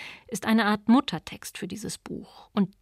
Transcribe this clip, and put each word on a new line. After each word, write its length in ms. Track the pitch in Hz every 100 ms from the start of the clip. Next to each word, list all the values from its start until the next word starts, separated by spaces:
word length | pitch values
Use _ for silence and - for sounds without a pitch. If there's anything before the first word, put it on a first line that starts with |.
| - - -
ist 180 | 202 220
eine 220 | 220 208
Art 200 | 214 220
Muttertext 720 | 254 - 160 - - - -
für 100 | 180
dieses 300 | 202 220 -
Buch. 520 | - - - - -
Und 200 | 208 190 -